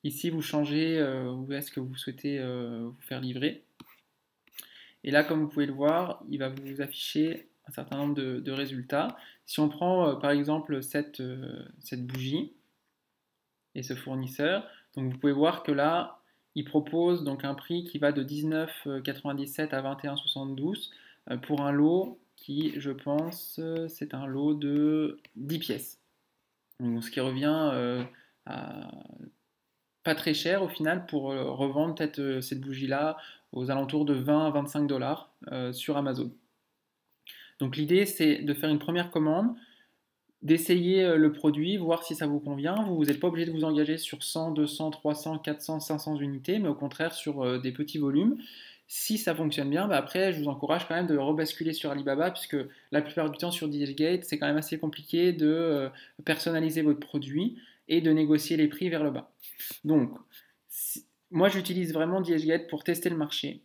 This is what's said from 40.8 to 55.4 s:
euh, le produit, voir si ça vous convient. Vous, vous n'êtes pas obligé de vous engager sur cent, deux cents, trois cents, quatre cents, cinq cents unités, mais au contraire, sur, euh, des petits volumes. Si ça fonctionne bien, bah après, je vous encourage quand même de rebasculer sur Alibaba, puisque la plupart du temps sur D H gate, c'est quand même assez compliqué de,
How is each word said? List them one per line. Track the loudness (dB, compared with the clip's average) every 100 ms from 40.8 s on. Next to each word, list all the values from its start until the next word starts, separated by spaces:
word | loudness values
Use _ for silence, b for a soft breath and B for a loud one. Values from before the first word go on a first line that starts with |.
| 6 6
euh, | 6 8
le | 6
produit, | 6 2 4 2 0
voir | 2 0
si | 0 -2
ça | 0
vous | 0
convient. | -2 -2 0 0
Vous, | 0 2
vous | 2
n'êtes | 2
pas | 0
obligé | 0 -2
de |
vous | 0 2
engager | 2 2 0
sur | -6 -8
cent, | -6 -4 -2
deux | 2 0
cents, | 0 -4
trois | -2 -2 -2
cents, | -4 -4
quatre | -4 -6
cents, | -4 -6
cinq | -2 -4
cents | -2 -2
unités, | -2 -4 -2 0
mais | 0
au | -2
contraire, | -4 -2 -4
sur, | -2 -6 -2
euh, | 0 0
des | -2
petits | -4 -6 0
volumes. | 2 4 4 2 B B B B _
Si | -6 -2 0
ça | 0 0
fonctionne | 0 0 0
bien, | 0 2
bah | 0
après, | 0 0 2
je | 2
vous | -2
encourage | -2 0 0 0
quand | -2
même | 2
de | 2
rebasculer | 2 0 -2 -2 -4
sur | -2 -4
Alibaba, | -2 0 2 2
puisque | 0 -4 -4 -4 B B
la | 0
plupart | 0 -2 -2
du | -2
temps | -4
sur | -2 -2
D | -2
H | -2
gate, | 2 2 2
c'est | 0 -2
quand | 2
même | 0
assez | 0 -4
compliqué | -4 -6 -2 4 4
de, | 6